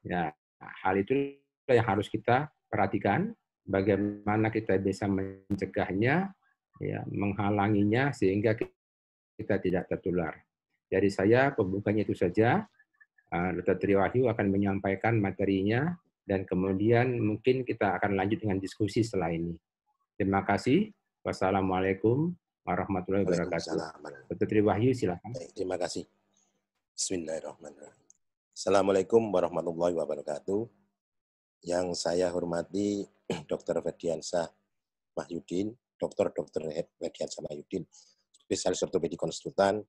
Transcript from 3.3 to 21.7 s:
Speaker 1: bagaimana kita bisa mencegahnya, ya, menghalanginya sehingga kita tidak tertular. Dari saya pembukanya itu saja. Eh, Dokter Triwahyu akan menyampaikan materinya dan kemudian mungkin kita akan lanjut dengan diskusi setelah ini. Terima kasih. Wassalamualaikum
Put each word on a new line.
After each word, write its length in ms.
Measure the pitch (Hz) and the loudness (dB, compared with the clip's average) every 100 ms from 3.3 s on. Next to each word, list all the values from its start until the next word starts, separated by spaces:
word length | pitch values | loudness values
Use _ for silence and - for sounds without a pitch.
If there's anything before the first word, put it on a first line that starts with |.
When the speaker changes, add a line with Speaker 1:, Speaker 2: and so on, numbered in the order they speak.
| 226 _ _ | -6 _ _
Speaker 1:
bagaimana 880 | - 98 98 98 101 104 104 107 110 | -2 0 4 2 2 -2 -2 2 2
kita 320 | 110 110 95 | 0 0 0
bisa 240 | 98 95 104 | 2 0 0
mencegahnya, 1300 | 95 95 95 _ 98 95 104 95 95 117 156 196 - _ _ _ - | 0 -2 -10 _ -4 -2 -2 -2 0 2 2 0 -8 _ _ _ -10
ya, 240 | - 104 - | -6 -6 -6
menghalanginya 1040 | - 101 101 101 104 101 104 104 113 143 | -4 -2 0 0 2 2 2 2 2 0
sehingga 480 | - 95 98 110 110 - _ _ _ _ _ _ _ | 2 2 2 0 0 -4 _ _ _ _ _ _ _
kita 240 | 107 98 | -2 -2
tidak 240 | 92 87 - | 0 -2 -2
tertular. 480 | 82 95 90 80 - _ _ _ _ _ | -4 -2 -2 -2 -6 _ _ _ _ _
Dari 160 | 95 98 | 0 2
saya 480 | 95 98 120 139 | 2 4 6 4
pembukanya 480 | 139 95 95 101 107 | 0 -2 0 0 0
itu 160 | 98 104 | 0 0
saja. 480 | 92 87 113 170 220 _ _ _ _ _ _ | 0 4 4 4 -2 _ _ _ _ _ _
Eh, 200 | 85 90 87 | -4 -2 -2
Dokter 200 | 90 90 | 0 0
Triwahyu 480 | 95 98 92 123 127 | 4 4 4 2 2
akan 200 | 107 101 | 2 2
menyampaikan 720 | 98 101 95 98 95 110 117 | 2 0 0 0 0 2 2
materinya 720 | 98 - 98 98 98 113 156 175 _ _ - | 0 0 0 2 2 0 0 -4 _ _ -4
dan 160 | 98 | -2
kemudian 760 | 95 90 95 98 107 117 127 120 | 0 0 0 2 4 4 4 0
mungkin 400 | 107 107 - 131 | 0 0 2 0
kita 360 | 123 139 104 92 | 0 -2 0 0
akan 200 | 104 98 | 0 2
lanjut 240 | 98 110 | 0 0
dengan 160 | 107 95 | 0 -2
diskusi 480 | 95 - 101 - 110 | -4 -4 -2 0 0
setelah 240 | 95 82 | 0 -2
ini. 240 | 82 85 85 _ _ _ _ _ | -2 -4 -8 _ _ _ _ _
Terima 280 | _ 98 98 | _ 0 0
kasih. 480 | 95 101 - 151 214 - _ _ | 2 0 4 2 2 -6 _ _
Wassalamualaikum 1080 | 95 90 95 98 95 | -6 0 2 2 2